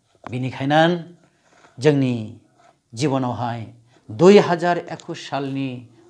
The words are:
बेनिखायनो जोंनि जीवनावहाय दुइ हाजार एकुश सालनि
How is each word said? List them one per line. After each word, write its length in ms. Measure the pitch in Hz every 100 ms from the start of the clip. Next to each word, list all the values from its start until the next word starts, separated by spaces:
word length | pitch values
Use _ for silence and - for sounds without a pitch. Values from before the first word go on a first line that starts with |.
| _ _ -
बेनिखायनो 720 | 123 127 - 135 151 165 175 165 - _ _ _ _ _ -
जोंनि 580 | 143 139 131 117 107 - _ _ _ _ _
जीवनावहाय 800 | 110 143 135 127 110 120 117 110 - _ _ -
दुइ 260 | 110 180 202
हाजार 400 | 175 175 175 170
एकुश 520 | - 160 - 160 -
सालनि 600 | 139 139 139 135 123 117 _ _